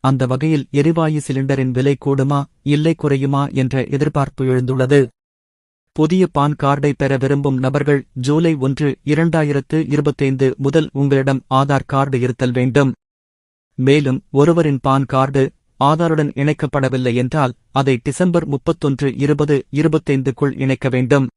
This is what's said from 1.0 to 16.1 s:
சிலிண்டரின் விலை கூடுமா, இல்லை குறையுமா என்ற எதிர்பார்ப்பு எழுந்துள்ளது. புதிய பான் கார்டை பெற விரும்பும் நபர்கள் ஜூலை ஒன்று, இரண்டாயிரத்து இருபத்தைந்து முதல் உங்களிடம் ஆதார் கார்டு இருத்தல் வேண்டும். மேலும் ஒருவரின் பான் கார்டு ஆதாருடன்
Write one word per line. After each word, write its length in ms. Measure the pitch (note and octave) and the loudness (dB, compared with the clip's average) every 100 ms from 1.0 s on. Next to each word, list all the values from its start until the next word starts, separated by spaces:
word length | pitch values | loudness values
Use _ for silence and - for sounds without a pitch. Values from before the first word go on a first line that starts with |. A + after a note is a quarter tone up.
| D#3 D3+ | 0 -2
சிலிண்டரின் 500 | - C3+ C3+ C3+ B2+ | -4 -4 -2 0 0
விலை 220 | B2+ C#3 C#3 | 0 0 0
கூடுமா, 440 | C#3+ C#3 C3+ C#3+ C#3+ _ C#3 | -2 0 0 -2 -4 _ -2
இல்லை 280 | D3 D#3 | 0 0
குறையுமா 480 | D#3+ D3 C#3 C#3 C#3 C#3+ | 0 -2 0 0 -2 -2
என்ற 300 | C3+ C3 C3+ A#2+ | -2 -2 -2 -2
எதிர்பார்ப்பு 540 | C#3 D3+ D3 C3+ - | -2 -2 -2 -4 -4
எழுந்துள்ளது. 560 | C3 B2+ B2+ C3 B2+ C#3+ C3 _ _ _ _ _ _ _ _ - | -2 0 0 -2 2 4 2 _ _ _ _ _ _ _ _ -2
புதிய 260 | D#3 F#3 F3+ | 0 2 0
பான் 300 | D3+ C#3+ D3 | 2 -2 0
கார்டை 340 | C#3 C#3 C#3+ | -2 0 -2
பெற 180 | C#3 C#3 C3+ | -2 -2 0
விரும்பும் 420 | C3+ C#3+ C#3+ C3 | 0 0 0 -2
நபர்கள் 440 | C3 C#3+ C#3+ C#3+ - C3 | -2 -2 0 0 -2 -8
ஜூலை 340 | B2+ D3+ E3 D3+ | -2 2 2 0
ஒன்று, 300 | C3 C3+ D3 - C#3 | -2 0 -2 -2 -2
இரண்டாயிரத்து 720 | D3 E3+ D#3+ D3+ C#3 C#3 D#3 D#3+ | 0 2 0 0 -2 -2 -4 0
இருபத்தைந்து 580 | D3 D3 C3+ C#3 C3 C3+ - | 0 0 0 -2 0 0 0
முதல் 320 | C3+ D#3+ - | 0 0 0
உங்களிடம் 500 | C#3 C#3 C3+ C3+ C3+ _ | -2 0 2 2 -2 _
ஆதார் 360 | C3 C#3 C#3 - | 0 2 -2 0
கார்டு 300 | C#3 C#3 C3 | -2 0 -2
இருத்தல் 360 | B2 B2 B2+ B2 | -2 -2 -2 0
வேண்டும். 360 | B2+ B2 C3+ - _ _ _ _ _ _ _ - | 2 2 2 -2 _ _ _ _ _ _ _ -2
மேலும் 440 | C3 D3 C#3 B2+ _ | 2 4 2 -4 _
ஒருவரின் 480 | C#3 D3 E3+ D3+ C3+ | 2 4 4 2 0
பான் 260 | C#3 C3+ C3+ | 0 0 0
கார்டு 380 | C3 C3+ C#3 C3+ _ _ _ | -2 0 0 -2 _ _ _
ஆதாருடன் 480 | C#3 D#3 E3+ | 0 2 0